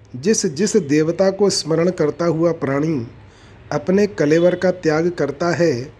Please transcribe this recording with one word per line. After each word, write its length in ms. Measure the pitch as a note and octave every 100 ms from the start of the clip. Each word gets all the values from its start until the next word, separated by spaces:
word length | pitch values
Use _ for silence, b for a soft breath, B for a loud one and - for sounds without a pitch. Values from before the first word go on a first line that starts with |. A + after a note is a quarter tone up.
| - B2+
जिस 300 | D#3+ A3 G3
जिस 300 | C#3+ G3+ A3
देवता 540 | C#3+ D3+ D#3 E3+ F#3+
को 200 | F#3+ G3+
स्मरण 400 | - D3+ D#3+ F3
करता 340 | - D3 D3
हुआ 280 | E3+ D#3+ E3+
प्राणी 540 | D#3+ C3 C#3 D#3 D3+ A#2 - - B B B -
अपने 340 | D3 - G3 G3+
कलेवर 480 | G3+ D3 E3 F3
का 160 | F3+ F#3
त्याग 420 | F3+ D#3 D#3 F3 E3+
करता 320 | C#3+ C#3 F3
है 420 | D#3 E3+ A#2+ C#3+ -